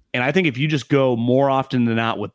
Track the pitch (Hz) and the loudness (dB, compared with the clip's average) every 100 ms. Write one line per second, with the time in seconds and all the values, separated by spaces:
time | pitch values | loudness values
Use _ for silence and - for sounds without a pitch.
0 | _ 127 123 156 175 120 151 147 - 139 | _ -4 -2 0 0 0 -2 -2 0 2
1 | 135 120 117 127 139 135 131 127 117 113 | 2 0 2 2 2 0 -2 0 0 0
2 | 113 110 104 | -2 -4 -8